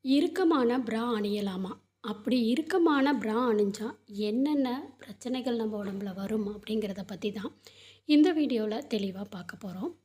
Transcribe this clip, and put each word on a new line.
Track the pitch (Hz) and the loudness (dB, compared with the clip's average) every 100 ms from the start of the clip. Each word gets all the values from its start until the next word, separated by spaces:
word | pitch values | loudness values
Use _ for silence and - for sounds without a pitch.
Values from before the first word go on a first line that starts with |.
இறுக்கமான | 262 277 339 - 349 302 240 247 | 4 2 2 2 4 4 4 2
பிரா | 220 220 240 | -2 -2 -2
அணியலாமா? | 220 202 208 196 185 185 - _ _ | 0 0 -2 -2 -4 -6 -10 _ _
அப்படி | 226 214 - 254 | -10 -6 0 2
இறுக்கமான | 226 262 311 370 330 285 277 | 2 0 2 4 4 6 4
பிரா | 262 214 220 | 2 0 0
அணிஞ்சா | 247 208 202 202 220 - - 202 | 2 4 2 0 -8 -10 -14 -4
என்னென்ன | 208 233 285 294 254 262 370 - | -2 0 2 2 0 -2 -8 -18
பிரச்சனைகள் | - - 247 254 247 233 | -18 -12 -6 -4 -2 -2
நம்ம | 220 214 | -2 -4
உடம்புல | 202 196 202 | -6 -6 -8
வரும் | 185 196 220 202 | -6 -4 -2 -2
அப்படிங்கிறத | 208 - 220 208 196 190 | -8 -4 -4 -4 -8 -10
பத்தி | 185 214 | -6 -6
தான் | 202 233 - - - - - - | -6 -10 -12 -20 -20 -20 -16 4
இந்த | 294 320 | 6 6
வீடியோல | 320 277 240 214 220 - | 4 0 0 -2 -4 -4
தெளிவா | 214 196 185 202 | -4 -4 -6 -10
பார்க்க | 185 170 165 | -10 -12 -12
போறோம். | 196 180 285 349 | -12 -8 -8 -10